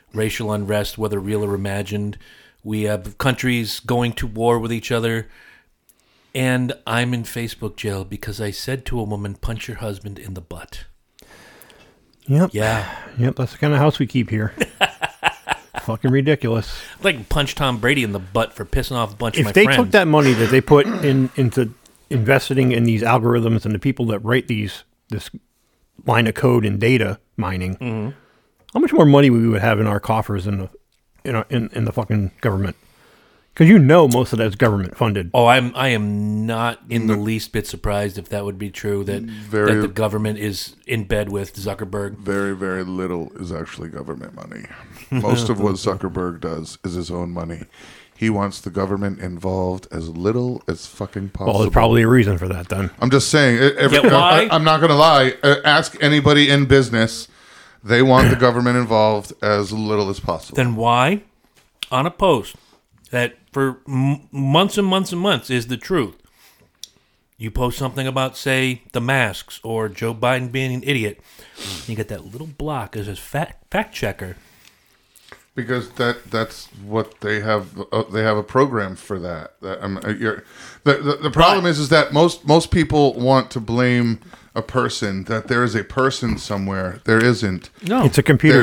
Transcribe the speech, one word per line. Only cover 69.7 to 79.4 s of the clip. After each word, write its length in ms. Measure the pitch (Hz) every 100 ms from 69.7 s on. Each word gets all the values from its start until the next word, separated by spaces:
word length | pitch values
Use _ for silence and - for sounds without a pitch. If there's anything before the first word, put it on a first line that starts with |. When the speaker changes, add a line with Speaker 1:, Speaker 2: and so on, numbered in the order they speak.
| 113 107
Speaker 1:
Joe 240 | 90 117
Biden 360 | 113 123 127 127
being 220 | 131 131
an 100 | 127
idiot, 360 | 123 135 104 - _ - - - 98 92 117
you 80 |
get 140 | 110 107
that 160 | 101
little 220 | 92 120 160
block 500 | 143 147 139 101 110
as 120 | 101
a 80 | 90
fact, 540 | - 139 170 - _
fact 240 | 196 -
checker. 420 | - 107 - 92 - _ _ _ _ _ _ _ _ - - _
Speaker 3:
Because 360 | - 117 123 -
that, 380 | - 120 117 95
that's 380 | 110 113 - - -
what 380 | 101 110 107 -
they 200 | 104 107
have. 380 | 110 107 92 92 -
Uh, 120 | 110
they 180 | 104 104
have 160 | 110 107
a 40 |
program 540 | 104 131 143 117 95 95
for 220 | - 95
that. 420 | 87 80